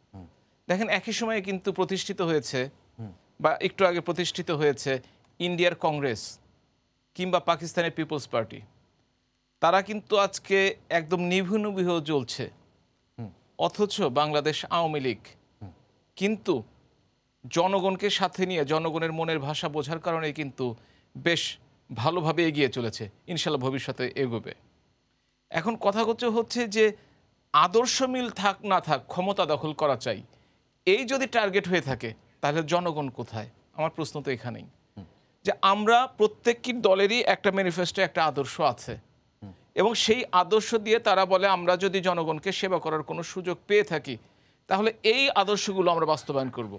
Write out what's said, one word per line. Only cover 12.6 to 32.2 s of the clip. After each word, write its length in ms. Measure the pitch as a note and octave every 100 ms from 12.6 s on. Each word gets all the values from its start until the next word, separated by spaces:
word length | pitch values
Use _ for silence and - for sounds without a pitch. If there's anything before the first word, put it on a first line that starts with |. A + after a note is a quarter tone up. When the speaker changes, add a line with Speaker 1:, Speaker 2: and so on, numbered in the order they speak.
| _ _ _ _ _ -
Speaker 1:
হুম। 100 | G#2+ - _ -
Speaker 2:
অথচ 420 | E3+ - G3+ G#3
বাংলাদেশ 640 | D#3 C3 D3+ D3 D3 D3 -
আওয়ামী 300 | E3+ E3 D3+
লীগ 220 | C3 A2+ - - _ _
Speaker 1:
হুম। 100 | G2 - _ _ _ -
Speaker 2:
কিন্তু 480 | G3 G#3+ - C#3 - _ _ _ _ _ _ _ B2
জনগণকে 600 | E3 F#3 G3 F#3+ F#3+ G3+
সাথে 360 | F3 F#3+ - F#3
নিয়ে 200 | F3+ C#3
জনগণের 460 | D#3 D#3+ D#3+ E3
মনের 280 | D#3+ E3 D#3+
ভাষা 300 | C#3 D3+ E3+
বোঝার 300 | D3+ C#3 E3
কারণে 340 | E3+ E3 D#3
কিন্তু 420 | D3 C#3+ - B2+ A2+ _ _ _ C3+
বেশ 400 | D3 E3 - - _ _ _ A2+
ভালোভাবে 460 | C3+ F3 D#3 D#3+ E3
এগিয়ে 240 | D3 C3
চলেছে, 400 | C3+ A2+ - G#2 - -
ইনশাল্লাহ 340 | E3 E3+ D3
ভবিষ্যতে 420 | C3 C3+ - B2 B2+ -
এগোবে। 380 | C3 A2+ - - _ _ _ _ _ _ _ _ _
এখন 260 | E3 F3+ A3+
কথা 260 | G3+ G#3
হচ্ছে, 240 | A3 A3+ A#3+
হচ্ছে 400 | A3 A3+ A#3+ A#3
যে 240 | G#3+ A3 G3+ _ _ _ _ _
আদর্শ 480 | D3 F3 A3 B3 -
মিল 280 | C4 B3+ B3
থাক 360 | - G3+ F#3+ G#3
না 140 | F#3
থাক, 180 | D#3 C#3 -
ক্ষমতা 380 | F3+ F#3 G3+ D#3+
দখল 280 | C#3+ D#3
করা 220 | D3 D3+ B2
চাই, 240 | B2 F#2+ - _ _ _ _ _ -
এই 200 | G#3 B3
যদি 200 | C4+ C4
টার্গেট 400 | A#3+ G3+ F#3+ F#3
হয়ে 140 | F3+
থাকে, 320 | C3+ B2 A2+ A2